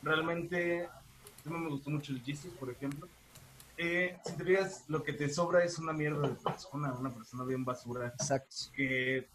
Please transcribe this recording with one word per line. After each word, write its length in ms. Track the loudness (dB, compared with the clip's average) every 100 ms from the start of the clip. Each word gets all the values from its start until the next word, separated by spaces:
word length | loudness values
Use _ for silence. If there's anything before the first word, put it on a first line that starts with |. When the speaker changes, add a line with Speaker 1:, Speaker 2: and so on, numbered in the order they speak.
Speaker 1:
realmente, 840 | 2 2 4 0 0 0 2 2 -2 -8 -20 -20 -20 -14
sí 60 | -6
me 180 | -4 -2
gustó 200 | -2 -2
mucho 220 | -2 -2
el 100 | -4
Jesus, 320 | -4 -6 -8 -8
por 100 | -8
ejemplo. 380 | -4 -4 -6 -10 -16 -20 -20 -20 -20 -14 -4
Eh, 380 | 0 2 0 -2 -6
si 80 |
te 100 | 0
fijas, 420 | 4 6 4 -2 -2
lo 160 | -2
que 100 | 0
te 160 | 0 0
sobra 340 | 2 4 6
es 140 | 6 2
una 160 | -2
mierda 340 | 0 2 2 0
de 60 | 0
persona, 580 | -2 -4 -6 -4 -2
una 180 | -2 -4
persona 320 | -6 -10 -6
bien 200 | -2 0
basura, 440 | -2 -4 -4 -4 -4
Speaker 2:
Exacto. 480 | -2 0 0 0 -10 -8 -2
Speaker 1:
que 520 | 0 2 2 0 -2